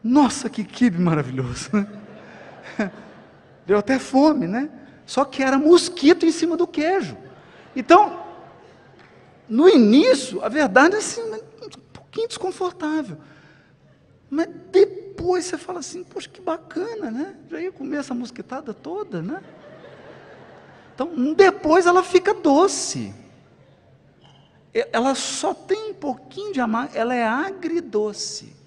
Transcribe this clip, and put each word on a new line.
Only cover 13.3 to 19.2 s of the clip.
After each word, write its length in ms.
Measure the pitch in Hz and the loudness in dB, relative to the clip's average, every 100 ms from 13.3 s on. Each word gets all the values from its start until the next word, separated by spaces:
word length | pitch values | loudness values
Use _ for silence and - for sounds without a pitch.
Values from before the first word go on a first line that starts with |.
| - _ _ _ _ _ _ _ _ _ | -20 _ _ _ _ _ _ _ _ _
Mas 180 | 285 359 - - | -4 -4 -6 0
depois 760 | 381 392 - - - 339 359 | 4 4 0 -16 -8 -2 -2
você 140 | - - | -4 -10
fala 220 | - 359 | -10 -12
assim, 220 | - 349 | -12 -14
"Poxa, 260 | 359 - - | -14 -14 -16
que 120 | - | -14
bacana, 680 | 359 320 - - 415 440 302 | -8 -8 -8 -10 -8 -8 -10
né? 260 | 226 320 - - | -8 -10 -12 -16
Já 120 | 311 | -12
ia 120 | 359 | -10
comer 260 | - 269 294 | -10 -10 -8
essa 160 | 277 | -8
mosquitada 580 | 240 240 - - 262 262 | -10 -10 -14 -14 -14 -12
toda, 500 | 208 294 370 392 185 | -14 -12 -12 -10 -10